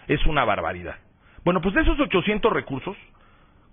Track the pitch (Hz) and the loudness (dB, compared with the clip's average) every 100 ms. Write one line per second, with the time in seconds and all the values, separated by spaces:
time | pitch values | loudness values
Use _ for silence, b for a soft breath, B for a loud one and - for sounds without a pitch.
0 | b 147 165 151 117 95 82 90 87 - | b 2 2 2 2 0 -2 -6 -10 -14
1 | - _ b b 170 180 185 240 320 302 | -18 _ b b 0 0 0 2 2 2
2 | 214 185 202 214 226 160 - 131 - 202 | 0 0 0 0 2 0 -4 -6 -8 -12
3 | - _ b b b b b | -18 _ b b b b b